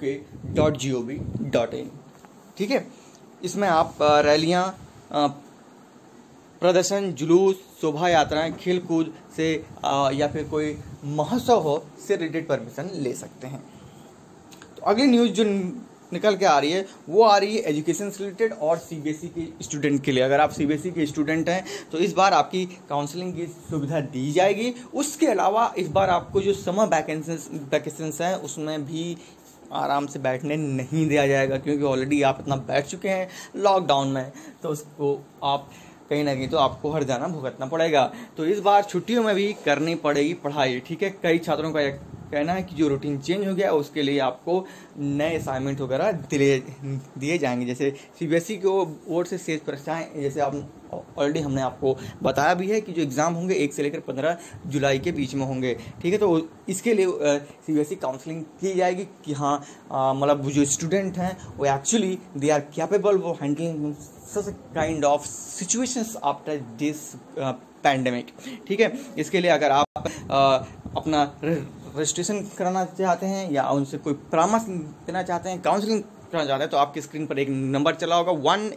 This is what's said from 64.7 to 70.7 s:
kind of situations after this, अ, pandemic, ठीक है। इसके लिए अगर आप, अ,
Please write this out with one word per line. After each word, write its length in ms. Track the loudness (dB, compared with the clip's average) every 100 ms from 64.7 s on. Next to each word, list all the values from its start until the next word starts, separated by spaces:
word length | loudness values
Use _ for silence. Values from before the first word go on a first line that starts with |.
| -2
kind 280 | -2 2
of 160 | 2 2 -2 -14 -12 -8
situations 460 | -2 -2 0 -2 -4
after 520 | -2 -2 -2 -4 -6 -6 -4
this, 140 | -4 -4 -12 -18 -12 -6
अ, 140 | -4 -6 -12 0 2
pandemic, 380 | 4 0 -2 -8 -14 -14 -12 -4
ठीक 120 | 2
है। 180 | 2 0 -10 -6
इसके 220 | -2 2
लिए 100 | 4
अगर 200 | 4 4
आप, 160 | 4 2 -2 -8 -8 0
अ, 340 | 4 6 4 0